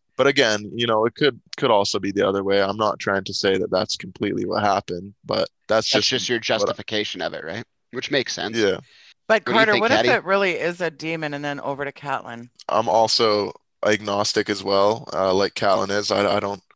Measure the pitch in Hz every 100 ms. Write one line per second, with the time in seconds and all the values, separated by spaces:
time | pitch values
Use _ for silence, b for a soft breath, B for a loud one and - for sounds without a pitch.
0 | _ - 131 139 117 104 104 113 117 110
1 | 113 - 143 117 _ - 131 104 101 101
2 | 98 98 98 98 98 98 98 104 107 -
3 | 107 98 98 - 101 95 98 92 - -
4 | 92 - 104 101 98 104 104 98 - 90
5 | 98 - - 107 - _ - 110 107 113
6 | - 127 - 117 - 113 101 - - 107
7 | 104 92 85 80 80 101 - _ _ 123
8 | - 143 117 - 101 113 101 - - b
9 | b _ - 220 - 226 220 202 220 269
10 | 233 233 175 196 196 143 160 175 170 139
11 | 160 165 151 143 147 143 - 139 139 -
12 | 143 131 - 117 123 _ - 107 117 110
13 | 110 - 113 104 92 - _ _ 104 107
14 | 107 101 104 107 104 101 98 98 101 113
15 | - 82 95 95 98 - 104 98 98 101
16 | 101 98 101 104 101 98 _